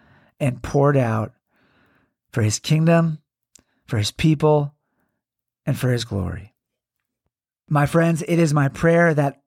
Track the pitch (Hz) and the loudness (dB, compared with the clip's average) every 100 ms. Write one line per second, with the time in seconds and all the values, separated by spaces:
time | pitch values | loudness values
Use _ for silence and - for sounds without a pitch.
0 | _ _ _ _ 143 123 - 143 143 139 | _ _ _ _ -6 -6 -4 0 2 2
1 | 120 110 107 - _ _ _ _ _ _ | 0 -2 -6 -10 _ _ _ _ _ _
2 | _ _ _ - 107 - - 151 160 165 | _ _ _ -2 -2 -2 -2 0 4 2
3 | 165 156 _ _ _ _ _ _ - 110 | 2 -4 _ _ _ _ _ _ -6 -4
4 | 104 - 160 151 156 151 143 - _ _ | -4 -2 0 2 2 2 0 -10 _ _
5 | _ _ _ _ _ _ - 117 127 120 | _ _ _ _ _ _ -6 -4 -2 -2
6 | 113 98 90 87 95 _ _ _ _ _ | -4 -6 -6 -10 -16 _ _ _ _ _
7 | _ _ _ _ _ _ _ 147 143 170 | _ _ _ _ _ _ _ -2 0 2
8 | 165 165 175 170 165 147 139 - 165 170 | 0 -2 -2 0 2 0 -2 0 2 4
9 | 170 147 143 - | 2 2 -2 -4